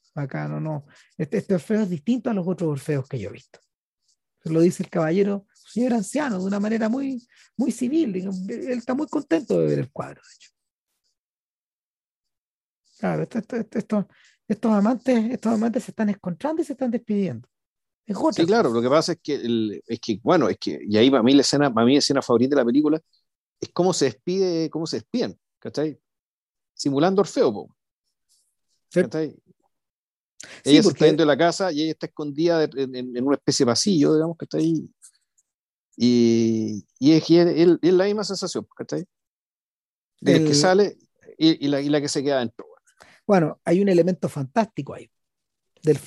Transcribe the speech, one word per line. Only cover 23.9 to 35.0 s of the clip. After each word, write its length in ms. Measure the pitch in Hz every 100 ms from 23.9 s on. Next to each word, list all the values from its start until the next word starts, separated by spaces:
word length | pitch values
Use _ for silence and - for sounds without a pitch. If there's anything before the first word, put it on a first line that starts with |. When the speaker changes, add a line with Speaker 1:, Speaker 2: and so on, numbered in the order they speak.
Speaker 2:
se 140 | 175 135
despide, 600 | - - 190 185 165 160
cómo 160 | 156 165
se 100 | 120
despiden, 420 | - 247 139 90 _ _
¿cachai? 400 | 117 143 156 131 _ _ _ _ _ _ _
Simulando 480 | - 143 139 175 190
Orfeo, 300 | 196 - 170
po. 240 | 104 - _ _ _ _ _ _ _ _ _ _ _ _
Speaker 1:
Sí. 140 | 180
Speaker 2:
¿Cachai? 340 | 143 156 151 - _ _ _ _ _ _ _ _ _ _
Speaker 1:
Sí, 280 | - - 131
Speaker 2:
Ella 120 | 147
se 0 |
Speaker 1:
porque 140 | 202 139
Speaker 2:
está 80 | 156
yendo 160 | 156
de 40 | 151
la 120 | 135
casa 340 | 170 - 185
y 100 | 147
ella 100 | 160
está 140 | 151 156
escondida 520 | - 151 143 170 165
de-, 240 | 151 135
en, 120 | 131
en, 220 | 127 123 120
en 80 | 135
una 100 | 143
especie 280 | - -
de 60 | 123
pasillo, 440 | 113 208 175 147
digamos, 220 | 156 160 165
¿cachai? 520 | - 156 160 160 - _